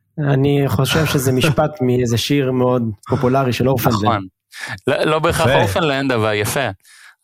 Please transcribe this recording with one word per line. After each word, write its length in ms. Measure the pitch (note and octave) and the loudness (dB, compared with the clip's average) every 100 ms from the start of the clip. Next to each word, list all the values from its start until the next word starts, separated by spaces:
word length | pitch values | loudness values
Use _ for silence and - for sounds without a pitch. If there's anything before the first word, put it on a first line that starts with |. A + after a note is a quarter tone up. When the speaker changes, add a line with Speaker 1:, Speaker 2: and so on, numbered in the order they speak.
| _ - | _ -6
Speaker 1:
אני 440 | C#3+ C#3 C#3 C#3+ C3+ | -2 2 2 2 0
חושב 380 | - C3+ D#3+ D3+ | 0 0 0 0
שזה 260 | D3+ B2+ | 0 0
משפט 380 | B2+ D#3+ D3 D3+ - | 0 2 2 0 0
<laughs> 60 | B2 | 0
מאיזה 320 | B2 B2 A2+ | 0 0 -2
שיר 340 | - C#3+ C3 | 0 0 0
מאוד 300 | B2+ B2 B2+ A2+ G2+ - | 0 2 0 -2 -6 -4
פופולרי 440 | D#3 B2 C3 C3 | -2 0 2 0
של 160 | A2 B2 | 0 0
אורפנלנד. 260 | C3 A2 A2 | 0 0 0
Speaker 2:
נכון. 240 | G#2+ G#2+ F#2 - _ - - A2 - | 0 -2 -4 -14 _ -16 -14 -6 -2
לא, 180 | D3 | 0
לא 140 | D#3 D#3 | 0 2
בהכרח 280 | E3 E3 D#3+ | 0 2 2
Speaker 3:
יפה. 140 | C3+ | 2
Speaker 2:
אורפנלנד, 520 | A#2 F#3+ D#3+ C3+ C#3 | 2 0 0 0 0
אבל 220 | A#2+ G#2+ | 0 0
יפה. 340 | G#2+ G#2 D3 B2 F#2+ _ - - _ | 0 -2 -2 -4 -6 _ -20 -20 _